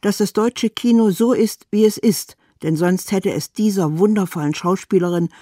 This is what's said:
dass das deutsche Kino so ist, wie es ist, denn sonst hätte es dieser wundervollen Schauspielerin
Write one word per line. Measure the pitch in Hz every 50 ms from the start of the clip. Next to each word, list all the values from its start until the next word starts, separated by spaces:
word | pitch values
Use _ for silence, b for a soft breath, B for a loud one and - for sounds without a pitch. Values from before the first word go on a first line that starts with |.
dass | B 208 202
das | - 208 190 -
deutsche | 220 220 240 - - - 214
Kino | - - - 240 233 226 226 214 175
so | - 226 240 247
ist, | - 226 208 - - _ _
wie | - 208 220
es | 214 208 -
ist, | - 233 - - - - - _ _ _ _ _ -
denn | 156 160
sonst | 151 175 180 185 185 - - 208
hätte | 190 190 196 -
es | - - - -
dieser | - 214 214 196 196 170 151 156
wundervollen | 160 196 208 220 208 190 165 - 170 147 147 156
Schauspielerin | - - 175 190 190 - - 202 185 175 175 175 175 175 170 B B